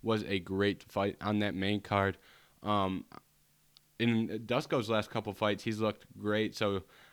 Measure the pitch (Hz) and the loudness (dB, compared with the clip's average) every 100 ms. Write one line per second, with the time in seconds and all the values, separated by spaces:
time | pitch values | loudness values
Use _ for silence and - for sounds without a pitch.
0 | 113 110 95 98 87 95 101 90 - 101 | -2 -2 0 -4 -2 2 2 2 -4 -2
1 | 101 - 101 104 104 92 95 104 - 101 | -2 -2 0 0 0 0 0 -2 0 2
2 | 98 92 - - - _ 104 104 95 92 | 2 -2 -12 -20 -20 _ 0 0 2 -2
3 | - - _ _ _ _ _ - _ - | -8 -18 _ _ _ _ _ -20 _ 0
4 | 120 113 113 110 113 120 - 147 107 110 | 2 2 0 -4 -2 -2 2 -2 2 0
5 | 101 113 107 95 104 104 117 107 110 104 | 0 -4 -4 0 0 0 -2 0 -2 -2
6 | - - 104 107 107 - 104 98 - - | -12 -6 0 0 0 0 0 0 -6 -20
7 | - | -20